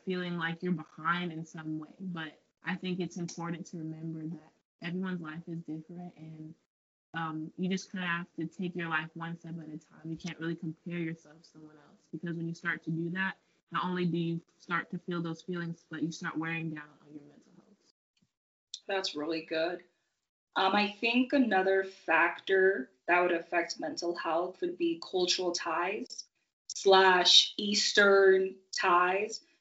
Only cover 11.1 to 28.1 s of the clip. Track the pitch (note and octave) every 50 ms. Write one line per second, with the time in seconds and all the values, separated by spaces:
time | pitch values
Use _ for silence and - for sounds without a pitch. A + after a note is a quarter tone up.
11.1 | E3 - - D3+ D3+ E3 - - - D#3 D#3 D3+ D3+ D3 C#3+ - - _ _ _
12.1 | - - - E3+ E3 E3+ E3 E3 E3+ - - E3+ D#3 D#3+ - - E3 D#3+ E3+ E3
13.1 | F3 F#3+ F#3+ F#3+ - - _ _ _ _ _ _ F3 D#3 D#3+ F3+ F3+ F3+ F3+ E3+
14.1 | E3 E3+ E3 E3+ E3+ E3 - _ _ _ - - F3 E3+ - - F3+ F3 - -
15.1 | F3 E3+ E3+ E3 E3 - - - F3+ F3 E3+ E3+ E3+ - _ _ D#3+ D3+ - E3+
16.1 | - - F3 E3 - D#3 D#3+ E3 E3 E3 E3 D#3+ D3+ D3+ D3+ D3+ - _ D3 D3
17.1 | D3+ D3 C#3+ D3 D3+ - _ _ _ - _ _ G3+ _ _ _ _ _ _ _
18.1 | _ _ _ _ _ _ _ _ _ _ _ _ - - - - G3 F#3+ F#3+ -
19.1 | - D3 D3 D#3+ E3 D#3+ D#3+ - E3 D#3+ E3 F3 F3+ F3+ - _ _ _ _ _
20.1 | _ _ _ _ _ _ _ _ - - F#3+ F#3+ G3 G#3 G#3 G3+ - - A#3 A#3
21.1 | A#3+ B3+ B3+ - D4 C4+ A#3+ G#3+ G3 F#3+ F#3 F#3+ F#3+ F#3+ F#3+ - - - - -
22.1 | D#3+ D#3+ E3+ E3+ F3 - - - G3 F#3+ F#3+ F#3+ G3 B3+ - - _ _ _ -
23.1 | F3 F3 F3+ F3 E3+ E3 - - F3+ E3+ E3 - - - E3 D#3 E3 - F3 E3+
24.1 | F3 - - E3+ D#3+ E3+ F3+ F#3 F#3 - F#3 F3 F3 - E3+ E3 E3 E3 - -
25.1 | - F#3 F3+ F3 - - F3+ F3 E3+ - - F3 D#3+ E3+ F3 F#3+ G#3+ - - -
26.1 | - - - _ _ _ _ _ _ _ _ - - - - G3 F#3+ F#3+ F#3+ F#3
27.1 | F#3 F3+ F3+ - - - - - - - G#3 G3+ G#3 - - - - G#3+ G3+ G3+